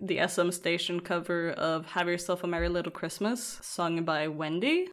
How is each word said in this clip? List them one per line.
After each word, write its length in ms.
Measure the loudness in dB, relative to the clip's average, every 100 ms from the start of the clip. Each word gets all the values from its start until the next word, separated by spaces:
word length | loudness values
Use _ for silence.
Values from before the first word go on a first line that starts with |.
the 160 | -2 2
S 220 | 2 4
M 120 | 2
Station 480 | 2 0 0 0 -2
cover 520 | 0 -2 0 0 0
of 340 | 0 0 0 -2
Have 220 | 0 0
Yourself 360 | 0 0 -2
a 40 | 0
Merry 200 | 0 2
Little 240 | 0 -2
Christmas, 680 | -4 -6 -2 0 0 -4 -8
sung 420 | -8 -2 0 2
by 240 | 2 0 0
Wendy 600 | -2 -2 0 2 2 0